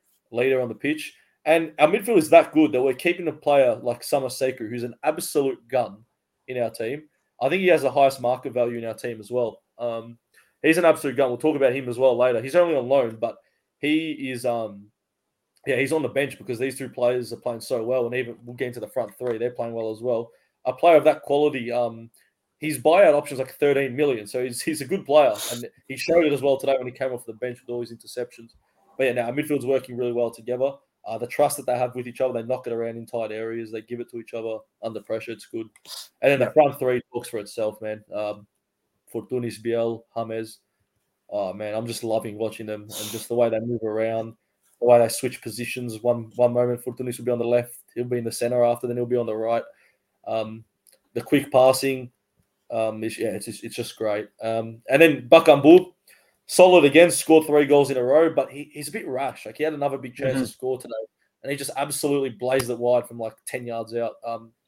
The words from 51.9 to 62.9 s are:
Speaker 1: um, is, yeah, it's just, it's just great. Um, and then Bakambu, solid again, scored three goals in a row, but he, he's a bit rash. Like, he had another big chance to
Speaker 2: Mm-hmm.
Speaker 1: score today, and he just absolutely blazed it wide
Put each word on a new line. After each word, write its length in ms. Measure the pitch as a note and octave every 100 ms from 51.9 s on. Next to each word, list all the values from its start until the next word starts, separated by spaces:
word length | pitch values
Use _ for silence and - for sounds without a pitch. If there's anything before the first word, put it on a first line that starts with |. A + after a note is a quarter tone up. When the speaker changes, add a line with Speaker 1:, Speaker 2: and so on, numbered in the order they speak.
| C3 B2 _ _ _ _ _ -
Speaker 1:
um, 320 | A2+ A2 A2
is, 160 | A2+ -
yeah, 120 | A2+
it's 160 | G2 A#2
just, 180 | G#2
it's 100 | A#2
just 220 | - A2+ -
great. 320 | A2 G#2 G#2 -
Um, 420 | A2+ A2+ A2+ A2+ -
and 140 | C#3
then 260 | D#3+ C3+ A#2+
Bakambu, 680 | E3 D#3+ C#3+ C#3+ F3+ - _ _ _ _ _ -
solid 380 | - F#3 F3+
again, 260 | C#3+ D3+ E3+
scored 360 | - - D#3+ D#3
three 200 | D3 C#3
goals 240 | C#3+ C3+
in 60 | C3
a 60 |
row, 300 | B2 D3+ E3
but 180 | C3+ C3
he, 200 | C#3 D3
he's 160 | D3 C#3+
a 40 |
bit 140 | G#3 E3
rash. 380 | B2+ C3+ - A2
Like, 100 | A2+
he 60 |
had 100 | D3+
another 240 | D3 C#3+ C3
big 160 | B2
chance 180 | B2 C3
to 40 | C3
Speaker 2:
Mm-hmm. 60 | B2
Speaker 1:
score 320 | - B2+ B2
today, 140 | - A2+ A2 _ _ _
and 80 | C#3
he 60 | C#3+
just 140 | C3+ -
absolutely 540 | D3 - D3 C#3+ C3+
blazed 400 | G#2 B2 C3+ B2
it 80 | A#2+
wide 280 | A#2+